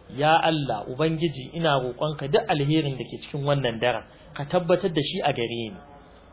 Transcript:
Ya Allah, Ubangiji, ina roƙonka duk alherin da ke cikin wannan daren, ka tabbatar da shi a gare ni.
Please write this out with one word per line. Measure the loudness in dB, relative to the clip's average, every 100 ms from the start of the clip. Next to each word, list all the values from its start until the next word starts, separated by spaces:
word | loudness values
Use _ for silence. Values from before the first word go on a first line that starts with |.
| -12 0
Ya | 4 4
Allah, | 4 0 0 -4 -4
Ubangiji, | -2 0 0 -2 -2 -8 -2
ina | 2 2
roƙonka | 0 -2 -4 -4 0
duk | 2 2
alherin | 2 2 2 2 -4
da |
ke | -8 -10
cikin | -10 -4
wannan | 0 2 2 0
daren, | 0 0 -4 -18 -16 -12
ka |
tabbatar | -2 0 4 2 2
da | 0
shi | -2 0
a | 0
gare | 0 -2 -4 -6
ni. | -10 -16 -20 -20 -20 -20